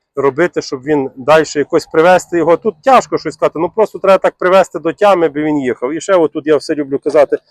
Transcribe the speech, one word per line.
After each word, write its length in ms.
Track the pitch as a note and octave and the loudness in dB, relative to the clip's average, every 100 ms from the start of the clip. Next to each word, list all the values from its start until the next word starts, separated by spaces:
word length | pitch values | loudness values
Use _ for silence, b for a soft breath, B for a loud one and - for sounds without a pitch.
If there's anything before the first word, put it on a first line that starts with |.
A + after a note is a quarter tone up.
| _ - | _ -4
робити, 460 | C#3 C3+ E3+ - | -2 0 -2 -4
щоб 200 | - C3+ | -8 -8
він 280 | C3 D3+ C3+ - | -2 -2 -2 -6
далі 280 | B2+ D#3 D3+ | 2 2 2
якось 320 | D3+ C#3 E3 - | -4 -2 -2 -2
привести 520 | D#3+ E3 F3+ - F3 | 0 4 2 0 -2
його. 180 | D#3+ E3+ | 0 0
Тут 260 | A3+ - | -2 -4
тяжко 360 | - B3 F3 D#3+ | 2 2 2 -6
щось 160 | D#3+ | -6
сказати, 240 | D3 D#3 D3+ | -4 -4 -2
ну, 100 | E3+ | -6
просто 300 | - G#3 F3+ | -2 -2 -2
треба 200 | F#3+ F#3+ | 2 2
так 160 | F3+ - | 2 -2
привести 400 | F3+ F#3+ E3+ E3+ | 2 2 2 -2
до 140 | D#3 | -6
тями, 340 | D#3 G3+ F#3 D#3+ | 0 2 2 0
аби 160 | C#3+ | -2
він 160 | D3+ D3+ | -4 -2
їхав. 340 | C3 A2 B2 | -2 -4 -6
І 80 | D#3+ | -6
ще 140 | - | -2
отут 320 | F#3+ D#3 D#3 D3 | 0 0 -2 0
я 100 | D3 | 0
все 180 | - | 0
люблю 240 | D3+ C#3 C3+ | -6 -6 -4
казати, 400 | D3+ D3 C#3 - _ | -2 2 2 0 _